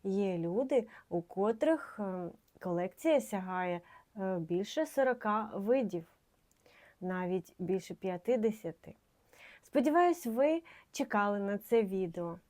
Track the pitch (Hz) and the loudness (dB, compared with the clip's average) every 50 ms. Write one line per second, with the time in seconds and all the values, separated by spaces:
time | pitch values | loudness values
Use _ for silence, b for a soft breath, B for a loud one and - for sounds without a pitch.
0 | - 196 190 202 202 190 180 170 165 170 175 220 269 262 294 254 220 B B B | -2 0 0 0 0 0 0 0 -2 0 0 0 0 2 2 0 0 B B B
1 | B _ - 175 170 _ - 190 196 214 226 220 302 302 320 311 - - - - | B _ -4 -4 -4 _ -2 0 0 0 2 2 2 2 2 2 -2 -12 -10 -8
2 | 208 190 185 185 180 170 - _ _ _ _ - - 185 175 170 175 185 - - | -6 -6 -6 -6 -8 -10 -10 _ _ _ _ -8 -4 -2 -2 -2 -2 -4 -6 -2
3 | - 330 311 269 240 - - 190 185 185 185 185 185 180 175 175 175 B B B | 2 4 4 4 2 0 -6 -6 -4 -4 -4 -2 -2 -2 -2 -4 -6 B B B
4 | B _ _ 214 190 190 190 180 165 160 170 180 208 - - 302 320 302 - 277 | B _ _ -6 -4 -2 -2 -4 -2 -2 -2 -2 -2 -2 -2 -2 -2 0 0 2
5 | 269 262 247 247 - 214 208 220 214 220 - 202 196 208 247 269 240 185 175 170 | 2 2 0 0 -2 -2 0 0 -2 -4 -6 -6 0 2 2 2 2 0 -4 -6
6 | 165 _ _ _ _ _ _ _ _ _ _ _ b b b b b b b b | -8 _ _ _ _ _ _ _ _ _ _ _ b b b b b b b b
7 | 180 185 185 180 180 180 185 185 165 - _ - 185 165 190 190 - - 175 - | -8 -6 -4 -4 -2 -2 -2 -4 -4 -8 _ -8 -2 -2 -2 -2 -2 -8 -12 -6
8 | - 190 180 175 _ - 254 226 214 226 214 - - 170 156 _ - 165 - _ | -6 -4 -4 -4 _ 0 2 2 2 0 0 -2 -8 -12 -12 _ -18 -20 -20 _
9 | _ _ _ _ _ B B B B B B B B - - 285 240 302 294 349 | _ _ _ _ _ B B B B B B B B 0 2 2 4 6 6 6
10 | 349 349 330 339 - 233 220 240 277 302 320 330 B B B B B B _ - | 6 6 4 0 -2 -4 0 2 4 4 4 0 B B B B B B _ -4
11 | 277 - - 208 202 208 208 202 196 196 202 202 - - 233 226 220 185 190 190 | -4 0 2 2 2 2 0 0 0 -2 -2 -4 0 2 4 4 4 2 0 -2
12 | 190 175 165 180 170 170 170 170 _ | -2 -2 -4 -6 -6 -6 -8 -10 _